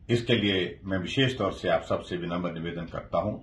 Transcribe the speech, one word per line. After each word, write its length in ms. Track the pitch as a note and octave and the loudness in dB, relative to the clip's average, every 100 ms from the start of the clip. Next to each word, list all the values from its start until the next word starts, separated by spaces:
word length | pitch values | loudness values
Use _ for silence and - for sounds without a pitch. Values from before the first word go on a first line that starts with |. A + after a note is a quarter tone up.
| - | 0
इसके 240 | A#2 C3 | 0 4
लिए 480 | A2+ G2+ F#2 F2 - | 4 4 2 0 -4
मैं 140 | F#2+ F#2+ | -2 -2
विशेष 400 | F2 C3+ C3 - | 0 2 2 2
तौर 140 | F#2+ | -2
से 180 | - F#2 | 0 2
आप 140 | E2 | 2
सबसे 340 | - G2 - F2+ | 2 -4 -2 -6
विनम्र 340 | E2+ F2 F2+ | -2 -2 -4
निवेदन 320 | E2 E2+ E2+ | -4 -6 -6
करता 340 | D#2+ - - E2+ | -8 -8 -2 0
हूं 160 | G#2 - | 0 -4